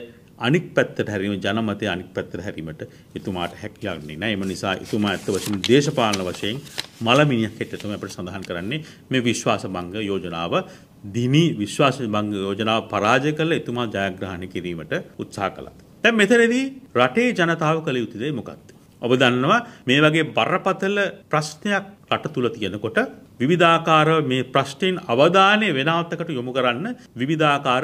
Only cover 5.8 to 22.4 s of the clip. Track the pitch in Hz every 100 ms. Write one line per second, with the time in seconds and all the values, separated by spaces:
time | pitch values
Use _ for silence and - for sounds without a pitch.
5.8 | 143 147 107 98 92 87 101 127 160 -
6.8 | - - 113 131 147 120 110 107 110 95
7.8 | 104 98 98 - 92 98 92 87 98 151
8.8 | 151 - - 131 120 113 139 104 - 92
9.8 | 87 104 101 98 87 85 85 156 180 -
10.8 | - - 104 113 123 143 170 113 101 -
11.8 | 139 127 117 104 104 101 98 98 110 110
12.8 | 107 104 107 131 147 151 160 151 - 120
13.8 | 117 98 98 92 95 87 92 - 90 85
14.8 | 78 170 - - 110 - 95 - - -
15.8 | - - 220 226 196 240 233 247 269 269
16.8 | - 120 127 220 247 185 170 165 156 160
17.8 | 160 127 107 98 139 127 82 71 - -
18.8 | _ _ 120 127 127 123 139 226 233 -
19.8 | - 135 156 160 147 113 110 180 190 185
20.8 | 196 202 190 - - 151 151 - 208 196
21.8 | 196 - - 113 - -